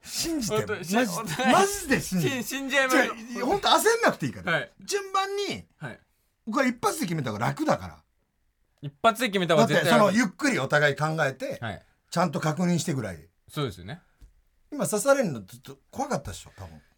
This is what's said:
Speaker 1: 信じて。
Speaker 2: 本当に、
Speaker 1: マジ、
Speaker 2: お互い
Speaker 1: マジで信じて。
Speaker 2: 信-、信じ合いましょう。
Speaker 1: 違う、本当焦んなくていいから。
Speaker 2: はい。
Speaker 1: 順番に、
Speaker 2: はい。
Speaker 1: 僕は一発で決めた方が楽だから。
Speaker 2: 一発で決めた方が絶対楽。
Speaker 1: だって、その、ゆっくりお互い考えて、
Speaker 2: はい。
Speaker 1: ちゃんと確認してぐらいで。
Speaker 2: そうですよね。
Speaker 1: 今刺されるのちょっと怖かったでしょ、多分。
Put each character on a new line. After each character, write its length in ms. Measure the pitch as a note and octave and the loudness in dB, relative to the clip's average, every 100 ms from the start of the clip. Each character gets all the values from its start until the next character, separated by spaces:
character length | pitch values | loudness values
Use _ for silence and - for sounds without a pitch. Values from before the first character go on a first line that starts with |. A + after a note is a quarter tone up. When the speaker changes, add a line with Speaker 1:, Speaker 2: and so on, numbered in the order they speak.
| - | -10
Speaker 1:
信 320 | - E4 D#4+ | -6 -4 -4
じ 80 | A3 | -2
て。 60 | G#3+ | -2
Speaker 2:
本 80 | - | -2
当 80 | G3+ | -6
に、 40 | E3+ | -2
Speaker 1:
マ 100 | G#3 B3 | 0 0
ジ、 120 | F3 | -2
Speaker 2:
お 60 | |
互 260 | A3 D3+ B3 | -6 0 4
い 20 | |
Speaker 1:
マ 120 | D#4+ G4+ | 4 4
ジ 220 | G4+ E4+ | 0 0
で 120 | C4+ | 0
信 200 | - F#3 | 0 0
じ 60 | D#3+ | 0
て。 40 | |
Speaker 2:
信-、 80 | C4+ | -2
信 240 | - C4 C4+ | -4 -6 -2
じ 80 | C#4 | 0
合 40 | |
い 20 | C4+ | 4
ま 60 | |
し 40 | D#4 | 4
ょ 20 | |
う。 160 | A3+ A3+ | 2 -2
Speaker 1:
違 240 | A3 A#3 | -10 -6
う、 60 | B3 | -2
本 140 | G4 | 0
当 80 | - | 4
焦 120 | D#4+ | 4
ん 220 | G4+ A#4 | 4 4
な 100 | G4+ | 2
く 60 | - | 0
て 80 | C3+ | -6
い 20 | |
い 40 | |
か 100 | - | -4
ら。 100 | F3+ | -2
Speaker 2:
は 60 | D#3+ | -2
い。 120 | B2 _ | -2 _
Speaker 1:
順 320 | - G4+ G4 | -6 -6 -2
番 220 | F#4+ G4 | -2 -2
に、 320 | G4+ G4 A3+ - _ | -4 -4 -6 -10 _
Speaker 2:
は 120 | D3 | -14
い。 100 | G#2 _ _ _ _ - | -14 _ _ _ _ -6
Speaker 1:
僕 120 | A3+ | 0
は 80 | C4 | 0
一 140 | A#3+ | 0
発 200 | G#4 E4 | -4 -2
で 60 | G#3+ | -4
決 80 | E3 | -2
め 60 | |
た 100 | B2 | -4
方 60 | G2+ | -2
が 80 | A#2+ | -2
楽 180 | C#3+ | -2
だ 140 | D4+ - | 0 0
か 100 | F#2 | -4
ら。 100 | - _ _ _ _ _ _ _ _ | -16 _ _ _ _ _ _ _ _
Speaker 2:
一 120 | C#3+ _ | -14 _
発 180 | A3+ A3 | 2 2
で 80 | B3 | -2
決 120 | F#3+ | 0
め 80 | F3 | 4
た 60 | |
方 80 | D#3+ | 6
が 40 | - | 6
絶 140 | F#3 | 4
対 100 | D3 | 4
楽。 80 | A#3 | 6
Speaker 1:
だ 20 | G#3 | 6
っ 20 | |
て、 60 | G3+ | 4
そ 40 | |
の、 40 | A#3 | 0
ゆ 40 | |
っ 40 | - | 0
く 140 | C#4+ | 0
り 60 | F#3 | 0
お 80 | C3 | 2
互 240 | D3+ D3 | 2 2
い 20 | C#3 | 2
考 100 | D3+ D#3+ | -2 0
え 80 | C#3 | -2
て、 260 | B2 C#4 - | -2 -8 -8
Speaker 2:
は 120 | A2+ | -8
い。 120 | F2+ _ _ _ | -10 _ _ _
Speaker 1:
ち 60 | E3+ | -2
ゃ 60 | |
ん 60 | F3 | 0
と 80 | C#3 | 0
確 240 | D#3 D3 | -2 0
認 160 | F3 F3 | 0 0
し 60 | |
て 100 | - | 0
ぐ 80 | C#3 | -4
ら 100 | G#2 | -6
い 40 | E2+ | -10
で。 120 | - _ _ | -18 _ _
Speaker 2:
そ 140 | - | -6
う 20 | |
で 80 | C3+ | -6
す 80 | F#2 | -6
よ 60 | F2+ | -14
ね。 140 | E3 _ _ - _ _ _ _ | -16 _ _ -20 _ _ _ _
Speaker 1:
今 160 | D4 G3 | -6 -2
刺 160 | G#3+ | 0
さ 120 | C4+ | 2
れ 100 | C#4 | 2
る 80 | A3 | 2
の 80 | B2 | -4
ち 140 | F#2+ B2 | -12 -20
ょ 20 | |
っ 40 | |
と 160 | - C3+ _ | -20 -20 _
怖 180 | - D4 | -8 -4
か 80 | G3 | -4
っ 40 | |
た 80 | - | -6
で 60 | F#2 | -14
し 100 | - | -16
ょ、 60 | - | -18
多 80 | |
分。 160 | F#2 D#2 _ | -18 -18 _